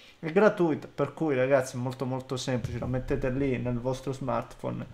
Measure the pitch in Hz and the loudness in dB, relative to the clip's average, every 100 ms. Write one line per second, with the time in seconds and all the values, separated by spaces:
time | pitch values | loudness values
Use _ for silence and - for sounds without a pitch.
0 | - - 160 170 208 208 170 139 - - | -20 -10 0 6 6 6 2 2 -4 -2
1 | 143 - 160 131 131 139 127 123 127 127 | -2 0 0 2 6 4 4 -4 -4 -4
2 | 127 131 - 127 - 127 - 120 123 127 | -4 -4 -4 -6 -2 -2 -2 -4 -2 -2
3 | - 135 131 127 139 120 123 120 127 127 | 0 0 0 0 0 0 0 -2 -2 -4
4 | - 131 135 117 117 - 127 120 - | -6 -6 -2 -2 -4 -8 -8 -6 -10